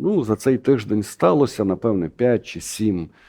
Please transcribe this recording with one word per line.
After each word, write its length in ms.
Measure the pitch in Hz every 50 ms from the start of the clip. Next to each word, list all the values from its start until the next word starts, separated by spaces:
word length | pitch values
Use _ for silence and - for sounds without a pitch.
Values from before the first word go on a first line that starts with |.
ну, 240 | 139 185 214 180 120
за 120 | 107 107
цей 220 | - - 135 131 127
тиждень 440 | 131 139 139 120 104 - 107 107 104
сталося, 640 | - - - - 180 175 147 139 117 - - 104
напевне, 440 | 95 90 - - 113 107 92 82 80
п'ять 380 | - - 120 123 120 104 -
чи 140 | - - 85
сім, 480 | - - - - 110 107 95 87 80 78 - _ _